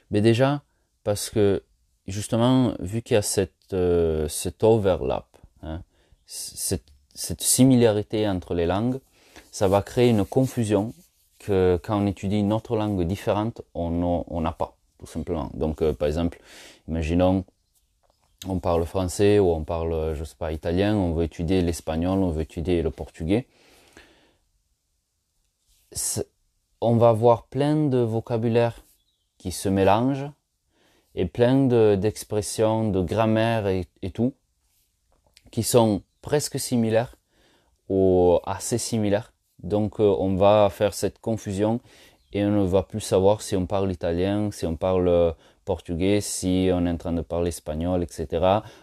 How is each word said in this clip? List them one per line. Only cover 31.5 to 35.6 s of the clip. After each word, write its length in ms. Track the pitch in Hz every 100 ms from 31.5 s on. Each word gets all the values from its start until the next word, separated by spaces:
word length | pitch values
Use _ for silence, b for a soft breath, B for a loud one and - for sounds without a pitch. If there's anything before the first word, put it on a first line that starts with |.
| 135 135
de, 300 | 120 107 101
d'expressions, 960 | 104 - - 107 101 - 110 110 110
de 120 | 92
grammaire 640 | 85 101 113 110 113 113 101
et, 200 | 95 87 _
et 100 | 95
tout, 220 | - 123 - _ _ _ _ _ _ _ _ _ _ _
qui 140 | -